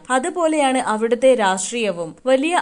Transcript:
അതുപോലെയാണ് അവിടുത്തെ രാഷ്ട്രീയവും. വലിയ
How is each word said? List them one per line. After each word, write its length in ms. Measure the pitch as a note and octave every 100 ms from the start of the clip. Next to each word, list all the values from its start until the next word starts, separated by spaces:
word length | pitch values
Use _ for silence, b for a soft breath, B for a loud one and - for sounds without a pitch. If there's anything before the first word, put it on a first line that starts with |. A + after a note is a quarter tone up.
| -
അതുപോലെയാണ് 720 | C4 E4 F4+ D#4+ D#4 C4+ C4 -
അവിടുത്തെ 440 | G#3+ A3+ A#3 C4 A#3+
രാഷ്ട്രീയവും. 760 | G3 F#3+ - A#3+ G#3 F3 D#3+ - B3+
വലിയ 300 | C4 D#4+ F4